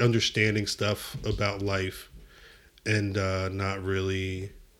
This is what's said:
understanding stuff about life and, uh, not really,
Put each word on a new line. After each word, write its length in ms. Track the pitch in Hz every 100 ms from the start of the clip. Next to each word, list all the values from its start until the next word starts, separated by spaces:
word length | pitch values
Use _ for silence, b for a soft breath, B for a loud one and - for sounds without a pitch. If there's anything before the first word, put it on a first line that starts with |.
understanding 640 | 120 113 - 113 107 104 98
stuff 500 | - 104 104 - - -
about 340 | 104 104 101
life 480 | 101 98 92 - - - b b b b b b -
and, 320 | 107 101 98
uh, 320 | 95 95 92
not 320 | 95 98 98
really, 680 | 92 95 95 95 95 92 98 - - _